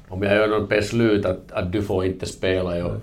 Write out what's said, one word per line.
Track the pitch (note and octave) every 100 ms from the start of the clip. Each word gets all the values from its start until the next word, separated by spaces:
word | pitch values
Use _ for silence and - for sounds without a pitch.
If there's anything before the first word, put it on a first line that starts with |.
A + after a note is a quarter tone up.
| -
Om | F#2
jag | G2 G#2
gör | G#2+
något | G#2+ G2+
beslut | G#2+ G2+ A#2 A#2 G2+ F2+
att, | F2+ -
att | G#2+ F2+
du | G#2
får | G2+ F#2 F#2+
inte | F#2 G#2
spela, | - F#2+ F#2 F2+ F2
ja, | F2 G#2